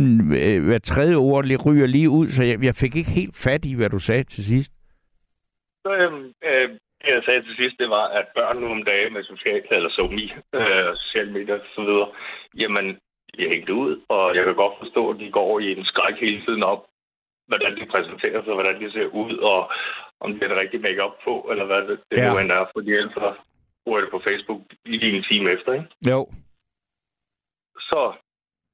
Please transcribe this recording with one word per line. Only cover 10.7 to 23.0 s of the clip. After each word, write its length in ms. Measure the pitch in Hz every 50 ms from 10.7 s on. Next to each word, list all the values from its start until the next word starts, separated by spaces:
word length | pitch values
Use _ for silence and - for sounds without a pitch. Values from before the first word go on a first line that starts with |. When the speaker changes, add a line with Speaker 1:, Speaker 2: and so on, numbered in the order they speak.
| 95 95 92 87 85
Speaker 2:
sociale 360 | - - - - 110 101 101
medier 220 | 101 101 101 104 101
og 60 | 101 - - -
så 60 | - 104
videre, 240 | 101 104 101 101 101 - - - - - - - _ _
jamen, 300 | 98 110 104 101 101 98 95 95 - _ _ _ _ _ - -
de 80 | - 90
er 40 | 80
hængt 220 | 87 85 82 92
ud, 300 | 98 120 139 151 - - - -
og 280 | 110 98 95 90 90
jeg 80 | 90 90
kan 100 | 92 90
godt 200 | 95 98 101 - -
forstå, 280 | - - - - - -
at 80 | - 101
de 100 | 104 98
går 280 | - 104 95 95 107 104
i 120 | 104 98 92 95
en 60 | 95
skræk 300 | - - - 90 98 104 -
hele 240 | 117 107 104 101 -
tiden 180 | 120 113 107
om, 160 | 98 95 101 - - _ _ _ _ _ _ _ _ _ _ _ _
hvordan 300 | _ - - 415 - -
de 100 | 330 -
præsenterer 580 | - - 95 82 80 - - - 104 110 110 101
sig, 100 | 107 104
hvordan 260 | 95 95 95 95 101
de 120 | 107 104
ser 140 | 104 110 98
ud, 300 | 85 - 107 110 113 113 -
og 320 | 107 104 95 90 90 - - - - - - - - - _ _
om 120 | - 101 104
det 80 | 104
er 60 | 101 98
det 80 | 98
rigtige 240 | 95 95 95 - 117
make-up 300 | 110 98 92 98 98 101 - - -
på, 240 | 107 123 127 - -
eller 140 | 113 101 98
hvad 180 | 98 98 98 98 101
det, 120 | 104 - - _
det 60 | 107
Speaker 1:
Ja. 160 | 117 123 120
Speaker 2:
nu 60 | 113 95
end 120 | 98 90
er, 120 | 90 92 95 - -
fordi 160 | 107 101 104
ellers 200 | 104 104